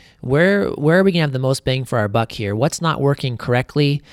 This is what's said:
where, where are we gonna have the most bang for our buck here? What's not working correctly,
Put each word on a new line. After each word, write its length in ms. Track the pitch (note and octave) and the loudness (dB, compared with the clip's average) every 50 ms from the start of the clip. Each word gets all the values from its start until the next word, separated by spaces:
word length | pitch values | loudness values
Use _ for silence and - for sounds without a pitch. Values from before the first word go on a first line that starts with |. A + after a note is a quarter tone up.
| - - _ _ | -20 -20 _ _
where, 500 | - B2+ C3 D3 E3+ F#3+ G3+ G3+ G3+ - | -6 -2 2 2 4 4 2 2 0 -2
where 280 | - - C#3+ D3+ E3 F#3 | -4 -2 0 2 4 4
are 60 | F#3+ | 4
we 80 | G3 F#3 | 4 2
gonna 100 | E3+ D#3+ | 2 0
have 100 | D3 C3 | 0 0
the 60 | B2+ | -2
most 260 | C3 C3 C3+ - - | 0 0 -2 0 0
bang 200 | - C3 C3 C3 | -2 -2 -2 -2
for 140 | - - A#2+ | -2 -2 -2
our 100 | G#2+ G#2 | 0 0
buck 240 | G2+ A#2 A2+ - - | 0 0 -2 -2 -4
here? 220 | - A2 G2 G2+ | -6 -6 -4 -2
What's 260 | A2 B2 D#3+ - - | 0 0 0 -2 -2
not 200 | F3 E3 D3+ - | -2 -2 -2 0
working 360 | C3+ C#3 C#3+ - - C3 A#2+ | 0 0 0 0 -2 -6 -6
correctly, 680 | A2 - - A#2+ B2 C3 - - D3 D3 C#3+ C#3+ C#3+ - - | -6 -4 -2 0 0 0 -2 0 0 2 2 0 -2 -4 -10